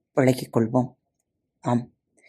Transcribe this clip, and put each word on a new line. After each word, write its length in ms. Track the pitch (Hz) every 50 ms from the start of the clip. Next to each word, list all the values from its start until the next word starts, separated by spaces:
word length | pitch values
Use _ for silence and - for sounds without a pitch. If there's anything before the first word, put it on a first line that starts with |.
| _ _ _
பழகிக்கொள்வோம். 760 | - 131 131 127 - - - - 127 113 110 123 131 120 127 - _ _ _ _ _ _ _ _ _ _ _ _ _
ஆம், 340 | _ 135 123 120 113 - _ _ _ _ _ _ _